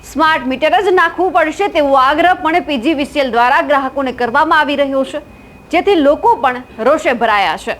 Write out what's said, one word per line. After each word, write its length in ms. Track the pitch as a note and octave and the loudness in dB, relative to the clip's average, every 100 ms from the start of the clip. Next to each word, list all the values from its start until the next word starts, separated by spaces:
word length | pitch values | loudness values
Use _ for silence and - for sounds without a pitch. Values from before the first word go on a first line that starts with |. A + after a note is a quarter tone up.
| - | -10
સ્માર્ટ 340 | B3+ D#4 D#4+ B3+ | -2 0 0 -2
મીટર 280 | C4 D#4 F4 | -2 0 2
જ 100 | G4+ F#4 | 2 2
નાખવું 320 | E4+ E4 F#4 | 0 0 0
પડશે 360 | D4 D#4 D4+ G4+ | 0 -2 -2 -2
તેવો 280 | F#4 C#4+ C4+ | 0 2 2
આગ્રહ 400 | C4 D4+ E4+ F#4 | 2 2 2 0
પણ 240 | D#4 E4+ C#4 | 0 -2 -2
પીજીવીસીએલ 640 | C#4+ A#3 C4+ C#4+ D4 C4+ | -2 -2 -2 -4 -2 -2
દ્વારા 320 | A#3 A#3+ D4 C#4+ | 2 2 2 2
ગ્રાહકોને 400 | C#4+ C4 C4 C4+ | 0 -2 -4 -6
કરવામાં 480 | B3 A#3+ B3+ D#4 D#4+ | -4 -2 0 2 2
આવી 160 | D4 C#4+ | 0 -2
રહ્યો 280 | C#4 C4+ | -2 -2
છે, 200 | C4+ D#4 - - - - - | -4 -6 -14 -20 -20 -20 -4
જેથી 240 | E4 G4 F#4+ | -2 2 2
લોકો 400 | C#4 D4+ A4+ A#4 | 2 2 2 2
પણ 260 | C4+ B3 B3+ - | 0 -4 -12 -4
રોષે 320 | A3+ D#4 D4+ | 0 0 0
ભરાયા 440 | A#3+ A3+ G#3 F#3+ - | -2 0 0 0 -4
છે. 200 | - F#3 | -8 -10